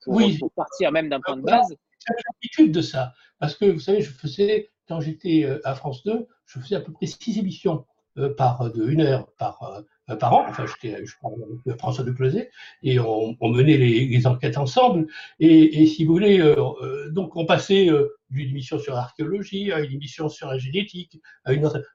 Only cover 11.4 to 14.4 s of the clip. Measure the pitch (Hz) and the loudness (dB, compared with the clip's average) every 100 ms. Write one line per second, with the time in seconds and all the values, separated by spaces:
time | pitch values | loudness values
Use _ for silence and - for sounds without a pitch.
11.4 | - 123 127 120 139 123 123 127 131 190 | -14 -10 -8 -6 -6 -4 -6 -2 0 -2
12.4 | 247 - - _ 135 123 113 107 113 120 | -6 -16 -20 _ 0 0 0 -2 -4 -2
13.4 | 113 120 147 139 123 117 131 120 127 123 | 0 4 6 6 4 4 2 2 2 0